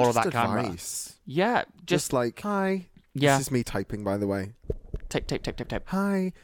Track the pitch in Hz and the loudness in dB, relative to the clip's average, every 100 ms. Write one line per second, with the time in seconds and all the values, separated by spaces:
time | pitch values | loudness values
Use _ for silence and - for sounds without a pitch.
0 | 123 117 175 120 117 104 120 85 - - | 6 4 2 2 2 2 -2 -4 -8 -8
1 | - - - 139 202 240 - - - 170 | -10 -14 -6 0 2 2 -2 -8 0 0
2 | - 131 120 - 208 202 190 190 180 - | 2 0 0 -2 -2 0 2 0 -6 -18
3 | _ 135 143 135 139 127 117 101 101 104 | _ 2 4 4 4 0 0 -2 -4 -4
4 | 101 101 101 98 98 113 - - - - | -2 0 2 0 -4 -6 -8 -8 -8 -10
5 | - - - 135 - - 120 107 - 190 | -4 -4 -2 -4 -4 -6 -6 -6 -4 -2
6 | 196 196 185 - | 0 0 -2 -6